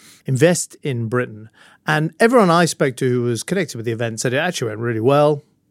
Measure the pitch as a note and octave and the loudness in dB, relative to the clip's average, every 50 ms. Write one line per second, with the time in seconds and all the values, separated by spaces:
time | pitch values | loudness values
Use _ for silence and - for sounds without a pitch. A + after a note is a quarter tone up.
0 | - - - _ _ - C3 A#2+ C3 E3+ F3+ - - - - - - D3+ C3 A#2 | -20 -20 -20 _ _ -4 0 2 4 4 2 2 -2 -8 -12 -12 -8 -6 -6 -6
1 | A#2 A2 A#2 B2 B2 A#2+ A2 G#2+ A2 A2+ _ _ _ _ _ _ _ - D3+ D#3 | -6 -4 -4 -4 -4 -4 -8 -16 -20 -20 _ _ _ _ _ _ _ -2 -2 0
2 | D#3 D#3+ - - A3+ A#3 C4 B3 G#3 F3 E3 E3+ F3 D#3+ - - E3 C#3 A#2+ - | -2 -2 0 2 2 4 6 6 4 6 4 4 4 2 0 0 -2 -2 -2 -2
3 | C#3 B2+ B2 B2 A#2+ A#2+ A#2+ A2 - - F3+ G3 F3 - - A#2+ G#2+ A#2 A2+ A2 | -2 0 0 0 0 -2 -2 -4 -4 -4 -4 -4 -4 -4 -6 -8 -6 -6 -4 -4
4 | A#2+ A#2 A2+ A2 - B2+ A#2 C3+ D#3+ F3+ F3 - C3+ A2 G#2+ G#2+ A#2 A#2 A#2 A2 | -4 -6 -6 -4 -4 -2 -2 -2 -2 -2 -4 -4 -6 -6 -6 -6 -4 -4 -2 0
5 | G#2+ B2+ C#3 D3 D3 D3 D3+ C#3+ - _ _ _ _ _ | 2 2 4 4 4 2 2 -2 -6 _ _ _ _ _